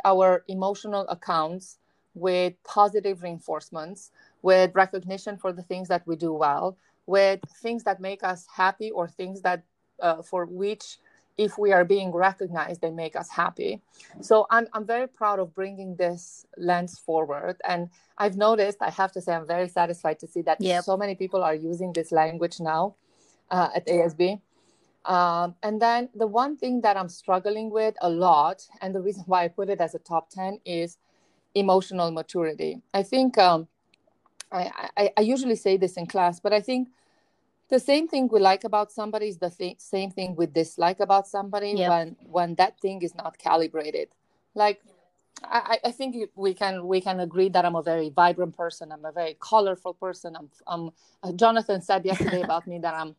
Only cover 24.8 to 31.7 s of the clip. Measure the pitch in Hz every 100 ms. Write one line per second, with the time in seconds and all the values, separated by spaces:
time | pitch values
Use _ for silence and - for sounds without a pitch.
24.8 | _ _ - 180 175 170 175 175 214 214
25.8 | 233 240 247 208 220 220 277 302 247 247
26.8 | 214 190 175 - - 185 202 214 220 214
27.8 | 220 220 175 170 185 151 156 196 - -
28.8 | 190 190 185 196 180 180 170 190 196 185
29.8 | 165 165 - 165 - 190 190 208 - 170
30.8 | 170 - _ _ _ _ _ 202 196